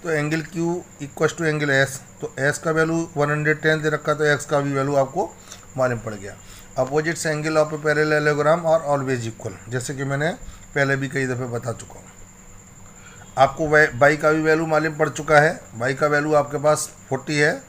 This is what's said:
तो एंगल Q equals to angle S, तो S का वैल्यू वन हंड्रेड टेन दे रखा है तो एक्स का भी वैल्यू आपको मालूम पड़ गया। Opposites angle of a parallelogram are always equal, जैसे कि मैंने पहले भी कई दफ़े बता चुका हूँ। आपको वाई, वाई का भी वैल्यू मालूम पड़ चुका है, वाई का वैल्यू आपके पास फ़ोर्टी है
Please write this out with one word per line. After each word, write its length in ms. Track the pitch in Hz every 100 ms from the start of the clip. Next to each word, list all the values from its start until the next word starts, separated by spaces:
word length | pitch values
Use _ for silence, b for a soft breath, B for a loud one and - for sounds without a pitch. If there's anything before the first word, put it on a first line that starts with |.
तो 80 | 175
एंगल 300 | 156 147 160 151
Q 360 | 165 170 175 170 -
equals 300 | 143 - 156
to 100 | - 165
angle 240 | 151 147
S, 280 | 135 135 - - -
तो 120 | 147 -
S 160 | 135 143
का 140 | 170
वैल्यू 380 | 160 160 165 165 143
वन 160 | 147
हंड्रेड 300 | 151 151 151
टेन 200 | 156 156
दे 80 | 156
रखा 220 | 151 151
है 60 | 147
तो 80 | 151
एक्स 200 | 143 -
का 140 | 147
भी 140 | 143
वैल्यू 220 | 139 135 143
आपको 380 | 135 135 339 - B B B 131
मालूम 220 | 127 117
पड़ 140 | 113
गया। 220 | 104 101 101 B B B -
Opposites 500 | 131 147 156 160 165
angle 300 | 151 151 156
of 160 | 151
a 40 | 156
parallelogram 840 | 151 151 156 151 147 147 147 165 165
are 180 | 160 143
always 400 | 143 131 127 113
equal, 260 | 110 113 - -
जैसे 260 | 123 123 135
कि 80 |
मैंने 260 | 135 139 156 233 B B B 147
पहले 200 | 139 139
भी 140 | 135
कई 180 | 135 131
दफ़े 180 | 123 127
बता 260 | 120 120
चुका 200 | 113 -
हूँ। 100 | - - - - - - - - - - B B B B -
आपको 300 | 135 - 160
वाई, 180 | 151 151 120
वाई 220 | 143 151
का 140 | 156
भी 100 | 160
वैल्यू 240 | 156 156 165
मालूम 300 | 156 156 151
पड़ 120 | 156
चुका 280 | 135 147 151
है, 220 | 151 180 - 110
वाई 180 | 123
का 140 | 135 151
वैल्यू 260 | 147 151
आपके 240 | 151 131 143
पास 320 | 147 151 - - -
फ़ोर्टी 280 | 131 - 151
है 260 | 147 269